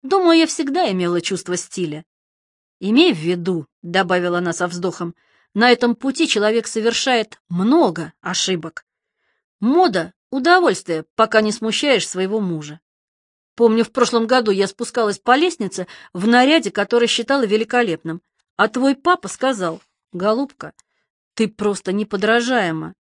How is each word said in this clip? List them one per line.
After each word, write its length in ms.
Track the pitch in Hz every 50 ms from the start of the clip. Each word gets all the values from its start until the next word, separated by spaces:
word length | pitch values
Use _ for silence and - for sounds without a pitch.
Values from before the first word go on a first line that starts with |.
«Думаю, 360 | - 262 370 392 359 339 330 330
я 80 | 330
всегда 440 | 311 - - 302 277 269 359 359 240
имела 300 | 190 185 180 175 175 170
чувство 360 | 170 - 196 175 - 175 180
стиля». 480 | 175 - - - 190 180 156 147 156 165 _ _ _ _ _ _ _ _ _ _ _ _ _ _ _
«Имей 320 | 185 196 220 269 349 359
в 60 | 226 156
виду», 480 | 156 170 180 175 170 190 185 165 139 _ _ _
добавила 560 | - 170 175 190 190 175 185 180 175 180 175 175
она 160 | 180 175 165
со 120 | - 180
вздохом, 480 | 175 175 175 180 180 165 - 180 170 - _ _ _ _ _ _ _
«на 180 | _ 202 226 247
этом 240 | 240 240 247 240 233
пути 320 | _ - 269 269 - 330
человек 400 | - - 214 208 214 226 233 220
совершает 720 | - - 226 214 233 233 - - 269 254 226 214 _ - _ _ _
много 640 | 175 175 190 226 294 349 311 208 160 165 160 160 _ _
ошибок. 680 | _ 180 185 - - - 185 165 160 160 _ - _ _ _ _ _ _ _ _ _ _ _ _ _ _ _ _
Мода — 540 | 202 233 285 349 370 320 190 180 160 180 _ _ _ _
удовольствие, 760 | - 269 254 339 349 370 349 277 190 - - - 165 156 156 _ _
пока 260 | - 220 220 226 220
не 100 | 214 214
смущаешь 560 | 208 - 220 220 220 - - 294 262 196 - -
своего 320 | - 185 190 190 214 220
мужа». 400 | 202 180 170 156 147 147 151 165 _ _ _ _ _ _ _ _ _ _ _ _ _ _ _
Помню, 300 | - 233 226 220 226 226
в 60 | -
прошлом 360 | _ 262 240 - - 233 226
году 240 | 220 254 254 233 214
я 180 | 196 190 196 190
спускалась 500 | - _ 240 - - 247 226 208 196 -
по 160 | _ - 247
лестнице 520 | 277 330 370 339 _ 214 180 - - 180 - - - - -
в 140 | _ 180 190 226
наряде, 420 | 240 247 254 277 311 330 220 202
который 380 | - 214 202 - 233 240 240 226
считала 380 | - - 233 - 277 277 247
великолепным, 760 | 196 208 220 226 220 - 247 240 202 160 156 _ 165 160 175 _ _ _ _ _ _ _
а 120 | - 202 214
твой 260 | - 254 254 277 277
папа 340 | 269 _ 339 359 359 - 190
сказал: 520 | - - 254 269 262 202 185 165 160 185 _ _ _ _ _ _
«Голубка, 640 | - 175 185 208 220 247 285 269 _ _ - 151 _ _ _ _ _ _ _ _ _ _ _ _
ты 160 | _ - 220 214
просто 440 | _ - 208 208 202 - _ 190
неподражаема. 1000 | 185 208 214 208 - 202 196 220 226 240 233 247 262 240 196 170 160 160 156 160 190 _